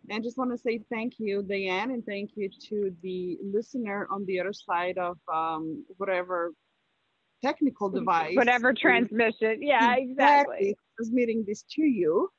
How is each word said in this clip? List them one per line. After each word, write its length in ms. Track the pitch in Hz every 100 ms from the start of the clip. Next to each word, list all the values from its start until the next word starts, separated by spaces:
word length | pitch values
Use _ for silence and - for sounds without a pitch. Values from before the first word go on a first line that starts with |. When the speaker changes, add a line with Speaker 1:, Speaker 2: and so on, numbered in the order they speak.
| -
Speaker 1:
and 120 | 208
just 120 | 233 240
wanna 200 | 254 240
say 220 | 240 226 214
thank 240 | 226 233 -
you, 240 | 214 196
Diane, 480 | 190 196 196 185 240
and 120 | 254 214
thank 240 | 202 202 -
you 120 | 190 - -
to 260 | 208 196 170
the 360 | 185 185 180 170
listener 640 | 196 202 233 262 214 202 190
on 140 | 196 190
the 140 | 185
other 120 | 180
side 460 | 208 - 180 180 185
of, 200 | 180 175 -
um, 520 | 160 165 160 160 147 - 190
whatever 540 | 196 180 180 180 170 160 _ _ _ _ _ _ _ _
technical 440 | 254 - 277 - 202
device 460 | 190 175 170 160 180
Speaker 2:
Whatever 340 | 240 247 240
Speaker 1:
is 80 | 254
Speaker 2:
transmission. 840 | 311 240 240 220 226 - 220 220
Yeah, 340 | 285 254 233 254
exactly. 600 | 254 262 277 285 285 -
Speaker 1:
exactly 200 | 196 - _ -
transmitting 480 | 226 247 233 226 196
this 180 | 214 -
to 100 | -
you. 480 | 311 226 165 180 370